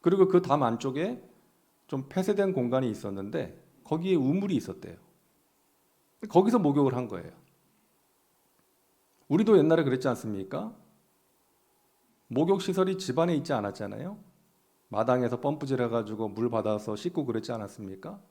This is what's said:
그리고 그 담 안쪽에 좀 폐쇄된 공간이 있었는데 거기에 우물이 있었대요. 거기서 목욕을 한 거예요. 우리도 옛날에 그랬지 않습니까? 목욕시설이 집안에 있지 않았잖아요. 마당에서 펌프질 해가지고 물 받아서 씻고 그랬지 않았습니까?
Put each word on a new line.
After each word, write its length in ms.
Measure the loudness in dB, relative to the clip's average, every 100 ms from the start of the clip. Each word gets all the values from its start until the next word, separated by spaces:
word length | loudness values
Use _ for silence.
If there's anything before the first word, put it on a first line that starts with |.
그리고 260 | 4 6 6
그 120 | 4
담 220 | 4 2
안쪽에 580 | 2 0 -4 -4 -4 -6 -14 _ _ _ _ _ _
좀 200 | -8 -4
폐쇄된 440 | -2 0 0 2
공간이 360 | 0 0 0 0
있었는데 720 | -4 -8 -8 -6 -6 -8 -12 _ _
거기에 320 | -4 -4 2 2
우물이 400 | 2 0 0 -2
있었대요. 400 | -4 -12 -16 -18 _ _ _ _ _ _ _ _ _ _ _ _ 2
거기서 300 | 4 6 4
목욕을 360 | 4 4 2 0
한 120 | -6
거예요. 240 | -10 -12 -20 _ _ _ _ _ _ _ _ _ _ _ _ _ _ _ _ _ _ _
우리도 280 | 2 6 6
옛날에 260 | 8 4
그랬지 240 | 2 0 -2
않습니까? 680 | -2 -6 -8 -8 -8 -10 -14 _ _ _ _ _ _ _ _ _ _ _ _ _ _ _
목욕시설이 680 | 0 2 0 0 0 0 -2
집안에 380 | -4 0 0 0
있지 180 | -2
않았잖아요. 640 | -2 -4 -6 -10 -10 -12 -12 -20 _ _ _ _ _ _
마당에서 500 | -2 2 2 2 -2
펌프질 420 | -4 -4 -4 -2
해가지고 480 | 0 -2 -4 -6 -6
물 200 | -2 -2
받아서 460 | 0 -2 -2 -4 -6
씻고 300 | -4 -4 -4
그랬지 260 | -4 -6
않았습니까? 680 | -8 -10 -12 -14 -14 -16 -16 _